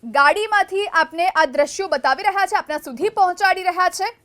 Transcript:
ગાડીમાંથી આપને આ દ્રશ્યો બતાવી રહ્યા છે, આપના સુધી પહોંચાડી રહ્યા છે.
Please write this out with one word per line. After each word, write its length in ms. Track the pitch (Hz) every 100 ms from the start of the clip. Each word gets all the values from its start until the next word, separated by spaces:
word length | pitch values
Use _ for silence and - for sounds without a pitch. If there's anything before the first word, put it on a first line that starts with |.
ગાડીમાંથી 800 | 233 247 285 381 427 415 381 392 403
આપને 340 | 330 320 320 359
આ 160 | 311 311
દ્રશ્યો 400 | 269 294 - 381
બતાવી 380 | 294 262 262 403
રહ્યા 180 | 381 381
છે, 120 | 403
આપના 200 | - 302
સુધી 260 | 302 240 392 440
પહોંચાડી 480 | 370 359 392 370
રહ્યા 300 | 370 349 370 -
છે. 140 | 392 466